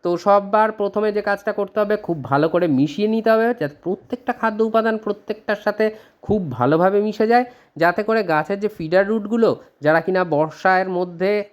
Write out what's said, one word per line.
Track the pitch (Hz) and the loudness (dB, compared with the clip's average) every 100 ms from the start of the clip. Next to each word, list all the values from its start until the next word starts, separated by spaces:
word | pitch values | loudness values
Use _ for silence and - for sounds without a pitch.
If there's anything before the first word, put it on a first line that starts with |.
তো | 180 175 | -2 -2
সববার | 202 202 196 214 214 | 4 2 4 2 2
প্রথমে | 214 202 208 214 | 0 -4 -2 -2
যে | 208 | -2
কাজটা | 202 196 - | -2 -4 -4
করতে | 208 196 - | -4 -4 -2
হবে, | 202 107 | -2 -2
খুব | - 165 | -4 -6
ভালো | 117 139 160 | -2 2 2
করে | 175 175 | 2 2
মিশিয়ে | 131 147 - 214 | 2 2 0 0
নিতে | 220 220 | 0 2
হবে, | 220 226 | 2 2
যাতে | 240 147 143 | -2 -6 -6
প্রত্যেকটা | 170 196 _ 247 - | -8 -8 _ -10 -6
খাদ্য | 240 226 214 | -4 -4 -2
উপাদান | 220 226 226 220 | 0 0 0 -2
প্রত্যেকটার | 214 208 - 208 - 208 | -4 -8 -8 -10 -6 -4
সাথে | - 208 220 214 - _ | -4 -2 -2 -2 -20 _
খুব | - 208 170 | -4 -2 -2
ভালোভাবে | 113 123 156 180 202 | 0 2 4 2 2
মিশে | 214 202 220 | -2 -2 2
যায়, | 240 247 - _ - | 2 0 -10 _ 0
যাতে | 165 175 | 0 0
করে | 214 226 | -2 -2
গাছের | 190 151 - 196 | 0 -2 -2 -4
যে | 208 | -6
ফিডার | - 160 180 196 | -6 0 0 2
রুটগুলো, | 220 202 233 220 123 - _ | -2 -2 2 2 0 -8 _
যারা | 147 165 | 2 2
কিনা | 160 185 | 2 -2
বর্ষার | 180 147 156 - 190 185 190 | 0 0 -2 0 0 2 0
মধ্যে | 180 180 170 185 208 202 | -4 -6 -4 -2 -2 -4